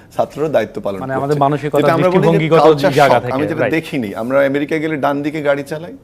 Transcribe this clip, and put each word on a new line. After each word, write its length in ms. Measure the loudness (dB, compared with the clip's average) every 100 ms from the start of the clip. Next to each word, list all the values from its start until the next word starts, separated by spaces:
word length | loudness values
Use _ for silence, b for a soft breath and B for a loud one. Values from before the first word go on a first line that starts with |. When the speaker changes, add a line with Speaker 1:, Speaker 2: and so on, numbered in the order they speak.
| B -4
Speaker 1:
ছাত্ররা 320 | -4 -4 -2
দায়িত্ব 340 | 0 -2 -6
পালন 180 | -8 -8
Speaker 2:
মানে 140 | -6
Speaker 1:
করছে। 100 | -4
Speaker 2:
আমাদের 140 | -2 0
মানসিকতা, 420 | 0 0 -2 0
Speaker 1:
যেটা 120 | 2
আমরা 160 | 2 2
বলি 80 | 2
যে 60 |
Speaker 2:
দৃষ্টিভঙ্গিগত 400 | 4 2 4 4
Speaker 1:
কালচার 300 | 6 4 2
Speaker 2:
জায়গা 220 | 4 4
Speaker 1:
শক। 60 | 4
Speaker 2:
থেকে, 120 | 0
Speaker 1:
আমি 140 | -4 -4
যেটা 140 | -2
Speaker 2:
রাইট। 140 | -2
Speaker 1:
দেখিনি, 400 | -2 -4 -6 -6
আমরা 320 | -6 -2 0 2
আমেরিকায় 340 | 0 -2 -4
গেলে 160 | -4 -2
ডান 260 | -2 -2
দিকে 200 | -4 -4
গাড়ি 200 | -2 -2
চালাই 340 | -4 -10 -12 -18